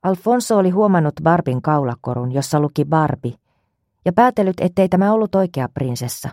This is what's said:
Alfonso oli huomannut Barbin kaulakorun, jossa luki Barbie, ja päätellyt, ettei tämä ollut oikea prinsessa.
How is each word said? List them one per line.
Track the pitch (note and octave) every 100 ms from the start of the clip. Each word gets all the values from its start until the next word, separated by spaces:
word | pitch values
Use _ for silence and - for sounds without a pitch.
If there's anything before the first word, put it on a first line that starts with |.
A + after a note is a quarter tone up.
Alfonso | F3+ F#3 - B3 A#3 G#3+
oli | F#3+
huomannut | F3+ G#3 F#3 D3+ -
Barbin | D#3+ E3+ D3+ B2+
kaulakorun, | D3+ D3+ C3+ A#2+ - B2 B2
jossa | C3 C3+ D3+
luki | D3 - C#3+
Barbie, | D#3+ D3+ - B2+ - _ _ _ _ _ _ -
ja |
päätellyt, | F3+ B3 B3 G3 F3+
ettei | F3+ F3 F#3
tämä | F#3 G3
ollut | A3 G#3+ F#3+
oikea | F#3+ D#3+ B2+
prinsessa. | - C3 A#2+ B2 - C3